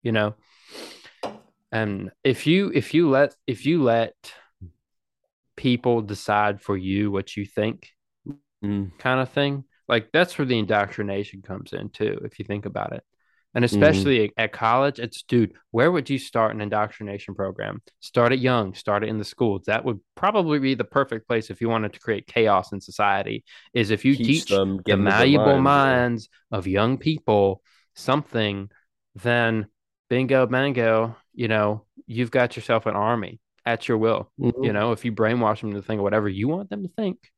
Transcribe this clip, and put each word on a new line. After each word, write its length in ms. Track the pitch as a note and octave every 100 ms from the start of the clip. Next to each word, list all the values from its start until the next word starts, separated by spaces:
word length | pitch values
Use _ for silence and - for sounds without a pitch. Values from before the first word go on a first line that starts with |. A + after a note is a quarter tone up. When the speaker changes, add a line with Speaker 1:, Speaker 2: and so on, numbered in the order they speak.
Speaker 1:
you 100 | B2
know? 220 | A2 G#2 G#2+ _ _ _ - - - - _ - - _ _ _
And 400 | A2+ G#2+ G2 F#2+ _
if 240 | C3+ B2 D3
you, 240 | F3+ G3
if 200 | B2+ -
you 160 | D#3 E3
let, 260 | C3+ C#3+ _ -
if 180 | A#2+ C3+
you 160 | E3+
let 320 | B2+ A#2 A2+ _ - - _ _ F2 _ _ _ _ _ _ _ _ -
people 440 | C3+ B2 B2 A#2
decide 600 | G#2 G2+ - G#2 G#2 G2
for 160 | - G2
you 340 | F#2+ G2 G#2
what 240 | G2 G2 -
you 100 | G2
think 440 | - G#2+ - - _ _ _ - C#3+ _ _
Speaker 2:
Mm. 340 | G2+ G2+ G2 -
Speaker 1:
kind 220 | B2+ B2+
of 100 | B2+
thing, 360 | - C#3 C#3 - _ -
like, 220 | A#2 A2+
that's 260 | D#3 F3+ -
where 80 | C3+
the 120 | A#2
indoctrination 840 | G#2 G#2+ G2+ - G2+ G2 G#2 G2
comes 280 | - F#2+ -
in 160 | F2+ G2+
too, 300 | - G#2 G2
if 160 | G#2+ -
you 60 | -
think 200 | G2+ G2+
about 280 | - -
it. 100 | - _ _ _ _ _
And 100 | A#2+
Speaker 2:
Mm-hmm. 120 | A#2+ G#2
Speaker 1:
especially 480 | D3+ F#3+ D#3+ B2+ G#2
at, 60 | -
at 140 | A2
college, 440 | - A2+ B2 C#3 B2
it's, 220 | A#2 -
dude, 300 | - B2 G#2+ - _
where 200 | A2+ D3+
would 180 | F3+ C3+
you 80 | C3+
start 380 | - A#2+ A2 G#2+
an 60 |
indoctrination 720 | G#2 G#2 G#2+ - G#2 G2+ - F#2+
program? 460 | F#2+ F#2 G2+ G#2 _ _
Start 340 | - - A#2+
it 60 | C3
young, 340 | B2+ B2 G2
start 300 | F#2+ - G#2
it 60 | G#2+
in 80 | A2
the 40 |
schools. 400 | G2+ - A#2 G2 -
That 180 | A2 C3
would 140 | G#2 _ -
probably 420 | F#3+ G#3+ E3+ D3
be 140 | C3+
the 100 | B2
perfect 440 | B2 C#3 C3+ A2+ -
place 220 | A#2 A2
if 100 | -
you 80 | A#2
wanted 240 | A2+ G#2+
to 60 | -
create 260 | - G#2 -
chaos 440 | B2 A2 G2 -
in 100 | G2+
society, 640 | - - G2+ G2 G2 A2+ _ - _
is 180 | B2 G#2+
if 120 | G#2
you 120 | C3 C3+
Speaker 2:
Teach 100 | A#2
Speaker 1:
teach 180 | D#3 -
Speaker 2:
them, 280 | G2 F#2+ F#2+
get 80 | -
Speaker 1:
the 60 |
Speaker 2:
into 100 | G2+
their 80 | F#2+ G#2
Speaker 1:
malleable 400 | C3 C#3+ G#2+ C3+
Speaker 2:
minds, 20 |
yeah. 0 |
Speaker 1:
minds 680 | C#3 C#3+ C3+ B2+ B2 A#2 - _ _
of 160 | G#2 F#2
young 300 | F#2+ A2+ C3
people 640 | D#3 D#3 - G#2 G2 F#2+ _ _ _
something, 760 | - - C#3 D3 A#2 G#2 G2+ G2 _ _ _ _ -
then 520 | A#2+ A#2+ A#2 A2+ G2 _ _ _ _
bingo, 380 | A#2+ C3 C3 B2
bango, 680 | B2+ C#3 B2 A2+ A2 A2+ A2+ _ -
you 120 | A#2
know, 380 | A2 G#2 G#2+ _ - -
you've 240 | A#2 B2
got 240 | C3 A#2+ -
yourself 320 | - A2+ A2
an 80 | G2
army 440 | G#2+ A#2 F2+ - _ _ -
at 220 | A#2 -
your 100 | A2+
will. 320 | A2+ G#2+ - -
Speaker 2:
Mm-hmm. 240 | B2+ -
Speaker 1:
You 100 | A#2+
know, 180 | G#2 A2+
if 140 | A2 A#2+
you 60 |
brainwash 500 | G#2+ A2 B2 A2 A2
them 120 | A2
to 80 | G2+
think 180 | G2+ G#2+
whatever 260 | G2+ G#2+ G#2
you 200 | F#2+ A#2+
want 220 | F3 G3+
them 100 | G#3
to 60 | F#3
think. 300 | - G#3 F#3 _